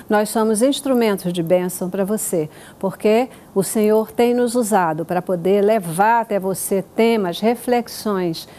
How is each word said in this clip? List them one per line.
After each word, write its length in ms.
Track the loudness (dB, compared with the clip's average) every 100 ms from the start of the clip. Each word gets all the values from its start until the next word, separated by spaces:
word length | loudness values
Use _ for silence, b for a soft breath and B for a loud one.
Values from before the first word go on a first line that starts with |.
| B
Nós 220 | 0 0
somos 320 | 0 0 2
instrumentos 720 | 2 0 0 2 2 0 -4
de 80 | -4
bênção 480 | 0 0 0 -6 -6
pra 140 | -4
você, 440 | -4 -4 -2 -4 -4 B B B
porque 500 | -8 -2 2 2 0 B B -4
o 80 |
Senhor 480 | -2 0 2 2 0
tem 240 | 0 2 2
nos 180 | 0
usado 500 | 0 2 2 2 -2
pra 160 | -2 -4
poder 440 | -2 -2 2 2
levar 580 | 4 2 0 0 2 2
até 180 | 0 -4
você 440 | -4 -6 -2 -4 -4 0
temas, 440 | 2 2 -2 -2
reflexões 1080 | -2 -2 0 -2 -2 -8 -4 -2 -2 -4 -10